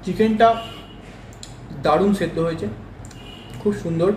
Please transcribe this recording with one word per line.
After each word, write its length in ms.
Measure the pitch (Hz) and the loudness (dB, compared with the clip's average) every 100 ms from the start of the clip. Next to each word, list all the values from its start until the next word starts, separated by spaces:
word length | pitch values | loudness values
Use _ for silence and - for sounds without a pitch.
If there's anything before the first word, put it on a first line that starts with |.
চিকেনটা 440 | - 180 220 214 226 226 - - - - - - - - - - - - | -6 2 2 6 6 6 -4 -14 -16 -18 -18 -18 -18 -16 -16 -16 -14 -4
দারুণ 260 | 160 156 196 196 | 2 4 6 4
সেদ্ধ 160 | 165 165 165 | 2 0 -2
হয়েছে, 200 | 160 - - - - - - - - - - | -2 -6 -8 -14 -16 -16 -16 -16 -16 -16 -2
খুব 120 | 208 202 | 0 0
সুন্দর। 280 | 170 165 180 | -2 2 2